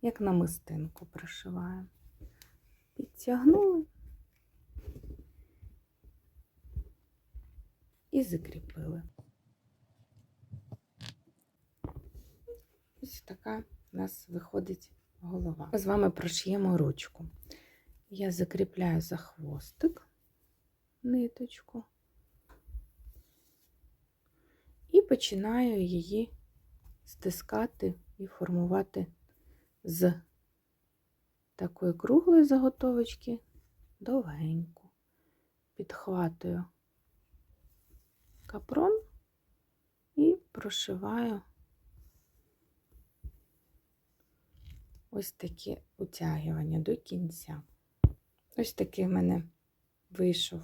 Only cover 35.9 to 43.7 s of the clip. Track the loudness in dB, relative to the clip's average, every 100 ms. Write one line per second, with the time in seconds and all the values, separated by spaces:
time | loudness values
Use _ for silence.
35.9 | -12 -6 -2 -2 -2 -6 -6 -6 _ _
36.9 | _ _ _ _ -20 _ _ -20 _ _
37.9 | -20 _ _ _ -20 -14 -14 -2 2 4
38.9 | 4 0 -20 _ _ _ _ _ _ _
39.9 | _ _ 4 4 4 _ -12 -8 -6 -4
40.9 | -6 -4 -2 -2 -4 -10 _ _ _ _
41.9 | -20 -20 _ _ _ _ _ _ _ _
42.9 | -20 _ _ -14 -14 _ _ _